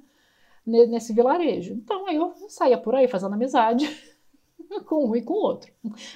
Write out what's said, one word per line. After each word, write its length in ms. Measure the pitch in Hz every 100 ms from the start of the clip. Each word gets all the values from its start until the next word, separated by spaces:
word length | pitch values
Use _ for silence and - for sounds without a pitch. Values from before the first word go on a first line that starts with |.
| - _ _ _ _ _ 220
ne-, 200 | 233 226
nesse 260 | 233 226
vilarejo. 580 | 220 247 349 302 180 180
Então 340 | 214 - 381 381
aí 100 | 302
eu 180 | 359 - 415
saía 260 | - 294 226
por 180 | 220
aí 140 | 262 247
fazendo 240 | 185 196
amizade 540 | 208 262 269 226 240 302
<laughs> 1000 | - - _ _ _ _ - 320 403 -
com 220 | 311 233
um 60 | 233
e 60 |
com 120 | 269
o 80 | 403
outro. 300 | 247 - - _ 220 - -